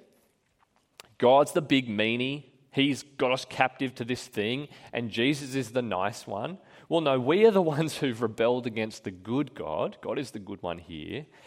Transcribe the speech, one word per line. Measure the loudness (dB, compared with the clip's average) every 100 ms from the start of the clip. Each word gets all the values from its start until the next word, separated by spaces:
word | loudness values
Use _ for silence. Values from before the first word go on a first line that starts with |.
| _ _ _ _ _ _ _ _ _ -20 -18 2
God's | 6 8 6
the | 2
big | 2 2 2
meanie? | 0 0 0 -2 -6 -12 _ _
He's | 0 0 0
got | -6 -2 0
us | 0
captive | -2 0 0 0 -6 -6
to |
this | -6 -6 -6
thing, | -4 -2 -4 -8 -16 -8
and | -6 -4
Jesus | 0 2 0 -2
is | -4 -2
the | -4
nice | -2 -2 -2 -4 -10
one? | -8 -8 -10 -18 -18 -2
Well, | 0
no, | 2 2
we | 2 6 6
are |
the | 6
<laughs> | 2 0
ones | -2 -2
who've | -4 -2
rebelled | -2 2 2 2 -2
against | -4 -6 -6
the | -12
good | -12 -6 -4 -4
God. | -6 -6 -4 -4 -6
God | -6 -6
is | -6
the | -10
good | -12 -10
one | -8 -8
here. | -10 -12 -10 -10 -12 -20